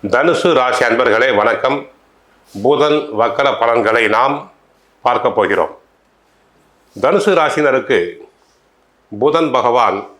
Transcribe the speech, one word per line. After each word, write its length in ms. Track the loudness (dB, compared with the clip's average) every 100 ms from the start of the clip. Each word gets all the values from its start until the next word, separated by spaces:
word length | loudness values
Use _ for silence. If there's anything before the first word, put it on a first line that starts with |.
தனுசு 500 | 0 0 0 0 2
ராசி 320 | 2 0 0
அன்பர்களே, 520 | 0 2 2 2 2 2
வணக்கம். 520 | 2 0 -2 -4 -8 _ _ _ _ _ _ -4
புதன் 460 | 0 0 2 0 -2
வக்கர 420 | -2 -2 0 -2
பலன்களை 540 | 0 0 2 2 2 2
நாம் 440 | 2 0 -2 -10 _ _ _ _ _
பார்க்க 300 | -2 0 -2
போகிறோம். 460 | -2 0 0 -2 -6 _ _ _ _ _ _ _ _ _ _ _ -4
தனுசு 340 | 0 2 2
ராசினருக்கு 800 | 2 0 0 0 0 0 -2 -2 -10 -20 _ _ _ _ _ _ _ _ -4
புதன் 320 | -2 0 0
பகவான் 580 | 0 0 2 0 -2 -10